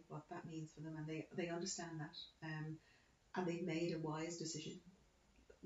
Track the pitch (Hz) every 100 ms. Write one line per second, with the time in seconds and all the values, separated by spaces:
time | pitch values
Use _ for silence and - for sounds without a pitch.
0 | - 151 - 170 165 160 156 - 156 156
1 | 156 156 156 190 170 170 190 - 165 160
2 | 151 - - - 160 156 156 156 - -
3 | - - - - 175 170 180 160 170 160
4 | 156 156 165 170 160 151 - - - -
5 | - - - - - -